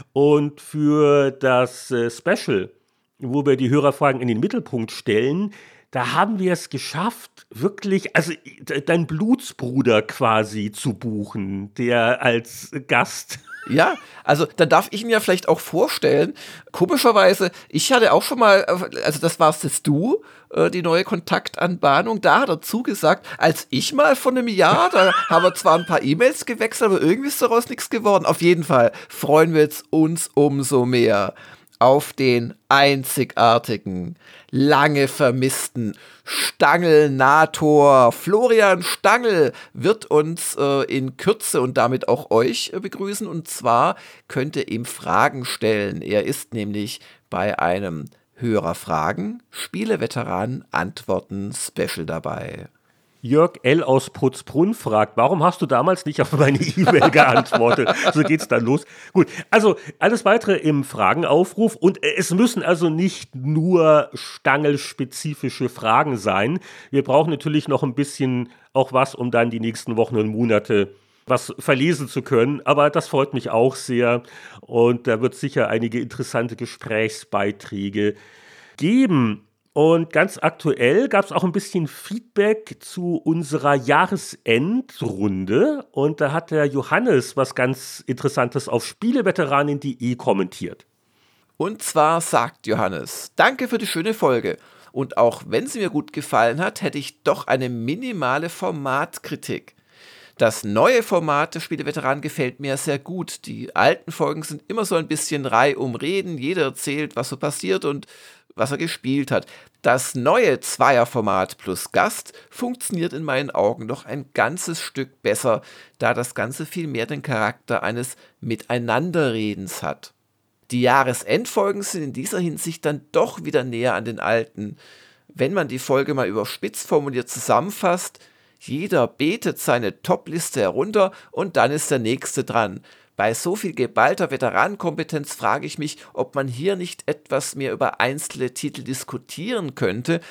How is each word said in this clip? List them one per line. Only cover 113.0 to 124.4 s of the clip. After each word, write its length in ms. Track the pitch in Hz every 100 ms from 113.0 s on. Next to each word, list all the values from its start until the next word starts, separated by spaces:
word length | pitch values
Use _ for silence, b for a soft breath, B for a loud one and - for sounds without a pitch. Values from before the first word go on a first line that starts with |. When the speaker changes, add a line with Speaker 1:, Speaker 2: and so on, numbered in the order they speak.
| 170
Speaker 2:
in 100 | 131
meinen 260 | 156 131 143
Augen 380 | - 101 120 113
noch 180 | 131 -
ein 200 | 135 131 -
ganzes 440 | 113 175 - 165
Stück 440 | - - 131 _
besser, 400 | 117 107 127 110 B B B _
da 160 | 113
das 220 | 120 123 -
Ganze 320 | 110 143 160
viel 180 | 180 160
mehr 200 | 123 117
den 160 | 143
Charakter 580 | 135 117 107 - - 117
eines 340 | 90 117 127 - b b
Miteinanderredens 1400 | 127 113 - 120 117 113 175 170 143 113 107 104 92 -
hat. 320 | 76 71 - _ _ _ _ _ _
Die 100 | 123
Jahresendfolgen 1000 | 123 135 127 123 - 143 240 - 202 202
sind 220 | 196 185
in 100 | 147
dieser 240 | 123 135 196
Hinsicht 460 | 175 156 - 165 156
dann 160 | 147 -
doch 320 | 165 233 -
wieder 200 | 156 147
näher 320 | 127 117 123 98
an 100 | 110
den 140 | 113
alten. 580 | - 117